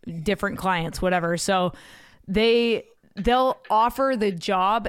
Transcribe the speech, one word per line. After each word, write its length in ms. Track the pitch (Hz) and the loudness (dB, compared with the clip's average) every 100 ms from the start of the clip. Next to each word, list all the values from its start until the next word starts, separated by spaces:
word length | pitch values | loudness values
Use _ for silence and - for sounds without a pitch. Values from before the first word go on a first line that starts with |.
| - 165 | -12 -6
different 360 | 156 196 196 - | -4 -2 -4 -4
clients," 440 | 190 180 165 - | -2 -2 -4 -2
whatever. 340 | 185 180 170 170 | 0 0 0 -2
So 360 | - 190 180 - - - - - - | 0 0 0 -4 -18 -20 -20 -18 -4
they, 560 | 196 226 233 233 220 - _ _ - | 0 4 4 2 0 -6 _ _ -4
they'll 420 | 196 247 262 - - | 0 2 2 0 0
offer 460 | 214 233 247 269 247 | 2 2 0 -2 0
the 140 | 208 | -2
job 560 | 175 - 190 190 226 | -2 -2 0 2 0